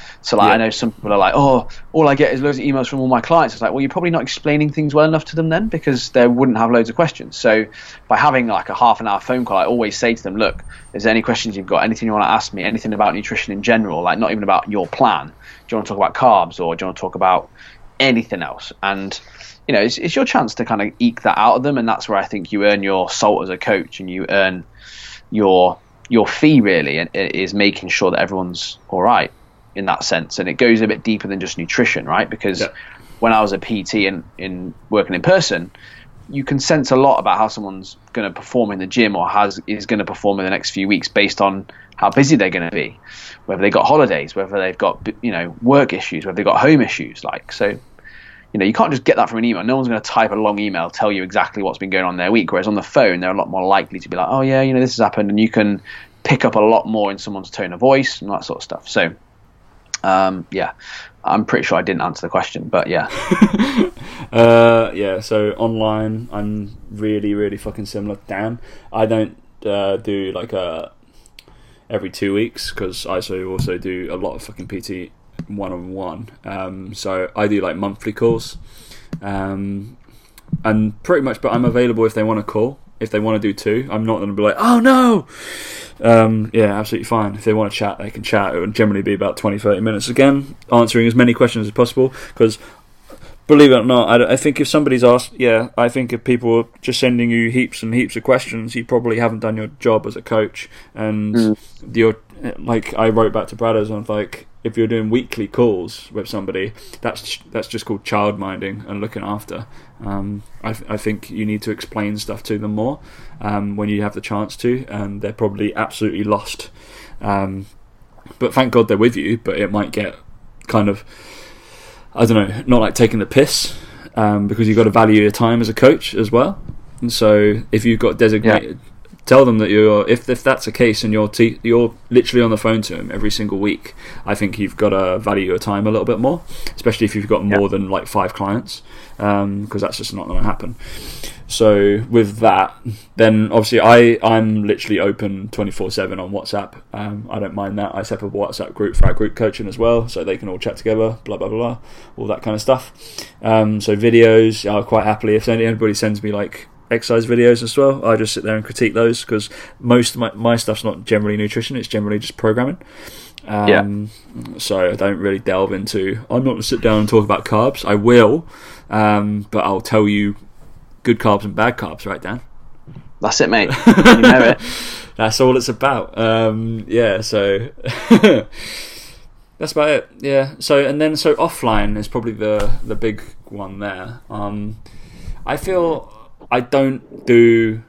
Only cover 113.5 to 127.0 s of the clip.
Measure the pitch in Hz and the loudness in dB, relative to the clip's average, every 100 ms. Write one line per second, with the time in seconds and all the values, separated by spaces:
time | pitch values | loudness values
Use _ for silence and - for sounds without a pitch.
113.5 | 104 101 101 104 104 104 101 - 104 107 | -4 -4 -4 -2 -2 -4 -6 -6 -6 -6
114.5 | - 123 123 - 104 101 101 104 104 107 | -4 -2 -2 -4 -8 -8 -8 -8 -4 -4
115.5 | 101 104 87 110 - 110 90 104 104 - | -2 -4 -2 -6 -4 -4 -2 -2 -2 -4
116.5 | - - - - - - - 104 98 95 | -14 -16 -20 -20 -20 -20 -8 -4 -2 -2
117.5 | 98 101 - - _ - - - - 123 | -6 -12 -20 -20 _ -20 -20 -20 -4 0
118.5 | - 127 117 110 104 120 104 76 113 - | 2 4 4 4 4 2 2 -2 -4 -4
119.5 | 82 98 104 95 - 98 - - - - | -4 -2 -2 -4 -4 -8 -10 -20 -20 -20
120.5 | - - 113 104 98 - - - - - | -18 -2 0 0 -2 -8 -20 -20 -20 -20
121.5 | - - - - - - - 117 110 98 | -20 -20 -20 -20 -20 -14 0 2 4 0
122.5 | 107 - 123 107 - 113 113 98 135 151 | -4 2 4 4 2 2 2 0 2 2
123.5 | - - - - - - - 107 104 101 | 0 -4 -8 -16 -20 -8 0 2 2 0
124.5 | 104 110 110 110 113 110 107 104 101 117 | 2 4 4 4 6 6 6 4 4 2
125.5 | 117 110 110 135 165 - - 110 120 151 | 2 0 4 6 6 0 -4 0 2 2
126.5 | 202 - - - - | -2 -12 -14 -16 -8